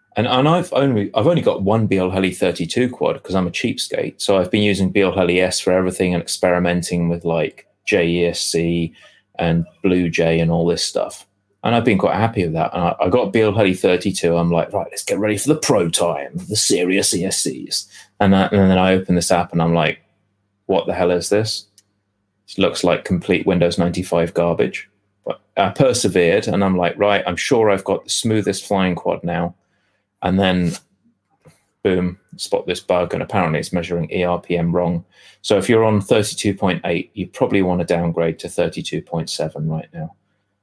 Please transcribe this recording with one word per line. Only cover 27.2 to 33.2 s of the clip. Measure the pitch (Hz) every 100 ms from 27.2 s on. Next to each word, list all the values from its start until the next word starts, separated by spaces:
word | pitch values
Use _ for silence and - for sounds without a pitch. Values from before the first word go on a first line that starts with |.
| -
I'm | 85
sure | - 123 107
I've | 95
got | 95 95
the | -
smoothest | - 117 110 98 98
flying | - 98 92
quad | 85 90 87
now." | 85 85 85 - _ _ _ _ _ _
And | 90 95
then, | 95 92 85 - _ _ _ _ _ _ - _ _ _
boom, | 101 92 90 90 _ -
spot | - 85 -
this | 90
bug. | - 90 85
And | 90